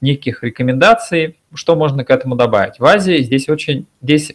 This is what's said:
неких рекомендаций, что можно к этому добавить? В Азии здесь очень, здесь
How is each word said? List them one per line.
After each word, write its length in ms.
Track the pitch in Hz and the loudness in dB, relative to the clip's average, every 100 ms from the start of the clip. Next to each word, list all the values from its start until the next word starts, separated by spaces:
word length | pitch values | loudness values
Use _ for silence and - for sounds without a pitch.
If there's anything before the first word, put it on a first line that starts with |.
неких 440 | 135 139 - 110 | -2 -2 -4 -6
рекомендаций, 920 | 117 - 127 131 185 226 - 170 160 - _ | -6 -4 -2 2 4 2 0 -4 -4 -8 _
что 220 | 139 - | -6 -2
можно 300 | 165 156 139 | 0 0 -2
к 60 | 127 | 0
этому 260 | 131 131 123 | 0 0 0
добавить? 420 | 117 104 92 - | 2 2 -2 0
В 60 | |
Азии 340 | 131 202 185 165 | 2 2 2 0
здесь 260 | 120 135 135 | 0 -2 0
очень, 380 | 151 - 139 - _ | -4 -4 -6 -8 _
здесь 320 | 131 151 151 | 0 0 0